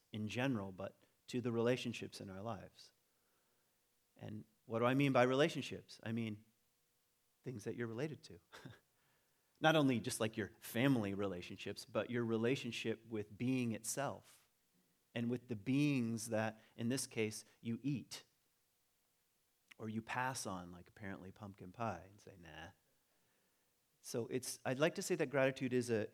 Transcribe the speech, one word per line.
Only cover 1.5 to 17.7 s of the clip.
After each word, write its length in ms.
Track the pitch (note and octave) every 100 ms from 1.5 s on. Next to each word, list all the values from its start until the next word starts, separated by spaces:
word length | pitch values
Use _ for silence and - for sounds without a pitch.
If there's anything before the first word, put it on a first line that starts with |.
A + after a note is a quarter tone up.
relationships 680 | A#2 A#2 B2+ A#2+ A2 G2+ -
in 80 | G2+
our 140 | F#2+
lives. 480 | A2 F#2+ F2+ - - _ _ _ _ _ _ _ _ _ _ _ _ -
And 280 | G#2+ G#2+ - _ -
what 140 | A2+
do 60 | A#2+
I 80 |
mean 180 | C3 C#3+
by 100 | B2+
relationships? 800 | B2+ C3 E3 D#3 - F2+ - -
I 100 | A2
mean 320 | A2+ A2+ G#2+ - _ _ _ _ _ _ _ _ _
things 200 | - B2
that 120 | A2+ G#2
you're 100 | A2+
related 360 | A2+ D#3 B2+
to. 160 | - F2 _
<laughs> 280 | - B2+ - _ _ _ _ _ _ _ -
Not 160 | D#3 D#3+
only 240 | C3+ A#2
just, 180 | - -
like, 160 | A2 -
your 140 | F#2+ -
family 540 | - A#2 C#3 B2+ G2+
relationships, 680 | G2 G2 F2 - G2+ G2+ G2+
but 260 | - A2 G2+
your 140 | A#2+
relationship 800 | A2+ A2+ A#2 C3+ B2 - A2+ G#2+ A2+
with 280 | A2 G#2 G2+
being 340 | A#2+ C3 A#2+
itself 520 | G#2+ - - C3+ F#2+ - - _ _ _ _ _ _ _
and 140 | A#2 A#2+
with 200 | B2 -
the 80 | A2
beings 720 | A2+ C3+ D3 C3+ A#2 A2+ A2+
that, 340 | G#2+ A2 G#2+ - -
in 120 | A#2
this 180 | C3+ -
case, 380 | A#2 G#2+ A2 - _
you 180 | A2+